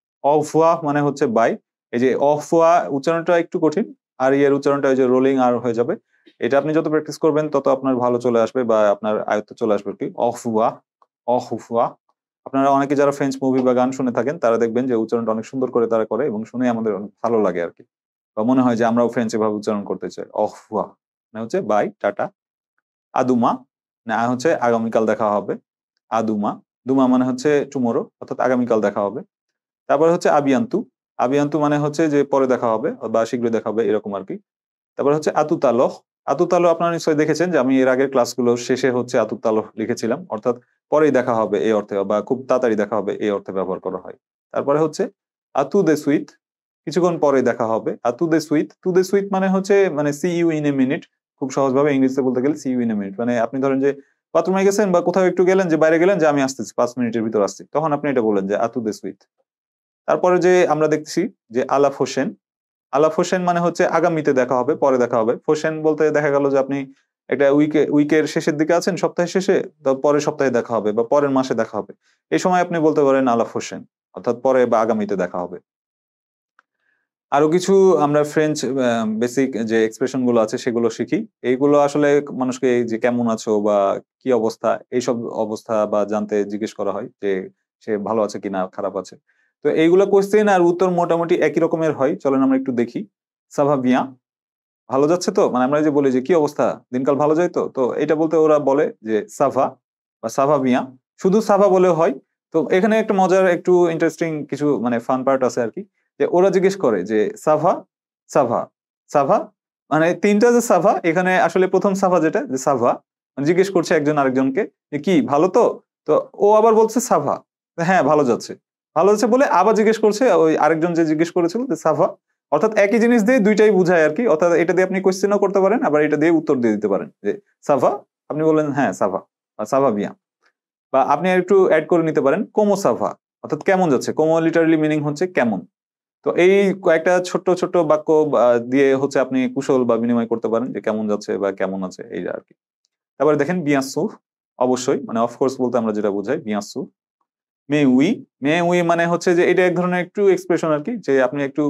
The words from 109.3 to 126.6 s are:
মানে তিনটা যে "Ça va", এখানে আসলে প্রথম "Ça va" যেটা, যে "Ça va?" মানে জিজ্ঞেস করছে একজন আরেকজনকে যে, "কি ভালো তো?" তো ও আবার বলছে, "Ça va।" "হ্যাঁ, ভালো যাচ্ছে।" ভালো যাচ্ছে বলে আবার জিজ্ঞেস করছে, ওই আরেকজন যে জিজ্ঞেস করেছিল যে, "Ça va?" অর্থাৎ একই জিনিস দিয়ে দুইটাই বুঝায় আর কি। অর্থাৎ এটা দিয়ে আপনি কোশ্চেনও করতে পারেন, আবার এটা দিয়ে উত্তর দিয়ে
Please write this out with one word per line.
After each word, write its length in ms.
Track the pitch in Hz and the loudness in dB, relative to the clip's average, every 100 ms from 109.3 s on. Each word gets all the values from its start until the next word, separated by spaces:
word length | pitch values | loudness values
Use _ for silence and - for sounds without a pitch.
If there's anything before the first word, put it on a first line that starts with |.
| 208 - _ _ _ _ | 0 -2 _ _ _ _
মানে 160 | 156 165 175 | 0 0 2
তিনটা 320 | 202 208 240 | 2 2 4
যে 100 | 240 | 2
"Ça 160 | 240 185 | 2 2
va", 140 | 185 339 | 2 2
এখানে 280 | 170 165 185 185 | 0 0 0 2
আসলে 240 | 165 190 185 | 2 2 2
প্রথম 240 | 190 202 | 2 0
"Ça 140 | 190 190 | 0 2
va" 80 | 180 | 2
যেটা, 220 | 156 202 285 | 2 -2 -4
যে 120 | 131 | -4
"Ça 160 | 151 131 | -2 2
va?" 160 | 120 - _ _ _ - | 0 -2 _ _ _ -6
মানে 80 | 143 | 0
জিজ্ঞেস 220 | 175 190 | 2 0
করছে 220 | 185 156 | -2 -2
একজন 220 | 165 143 151 | 0 0 0
আরেকজনকে 440 | 135 131 135 139 175 _ _ | 0 0 0 -2 -6 _ _
যে, 100 | 147 | -6
"কি 160 | 170 170 | 0 0
ভালো 240 | 117 143 175 | 2 2 2
তো?" 140 | 247 185 - _ _ | 2 2 -2 _ _
তো 100 | - 151 - - | -2 -2 -2 0
ও 120 | 202 214 | 2 4
আবার 180 | 226 220 | 4 4
বলছে, 220 | 220 233 | 2 0
"Ça 180 | - 175 | 0 0
va।" 160 | 139 98 - _ _ - | 0 -6 -10 _ _ -6
"হ্যাঁ, 260 | 170 185 | 0 2
ভালো 200 | 139 151 131 | 4 2 2
যাচ্ছে।" 280 | 101 - - _ _ _ 151 | 0 -4 -16 _ _ _ 0
ভালো 140 | 185 | 2
যাচ্ছে 180 | 208 240 | 2 2
বলে 180 | 254 285 | 2 4
আবার 220 | 175 190 208 | 4 4 4
জিজ্ঞেস 220 | 220 220 | 2 2
করছে, 240 | 214 202 254 170 | 0 2 2 4
ওই 180 | 160 151 | 4 2
আরেকজন 340 | 151 160 175 165 | 2 2 0 0
যে 80 | 160 | 0
জিজ্ঞেস 240 | 156 170 | 0 0
করেছিল 300 | 180 170 233 262 | 0 -2 -2 -4
যে, 80 | 160 | -2
"Ça 160 | 165 | -2
va?" 140 | 147 180 - _ _ _ | 0 -2 -2 _ _ _
অর্থাৎ 200 | 156 220 214 | 0 0 2
একই 220 | 202 226 | 2 4
জিনিস 220 | 233 247 | 4 4
দিয়ে 160 | 202 262 | 4 4
দুইটাই 320 | 202 208 214 | 4 4 4
বুঝায় 320 | 185 175 175 151 | 4 4 4 2
আর 80 | |
কি। 100 | 151 240 | 2 0
অর্থাৎ 240 | 156 175 | 2 4
এটা 200 | 165 170 | 2 2
দিয়ে 120 | 175 185 | 2 0
আপনি 100 | 185 | 0
কোশ্চেনও 360 | 190 190 202 202 | 0 0 0 2
করতে 200 | 196 196 | 2 2
পারেন, 180 | 190 233 | 2 2
আবার 160 | 160 147 | 2 2
এটা 160 | 151 147 | 2 2
দিয়ে 160 | 165 | 2
উত্তর 220 | 165 160 | 2 2
দিয়ে 140 | 135 | 0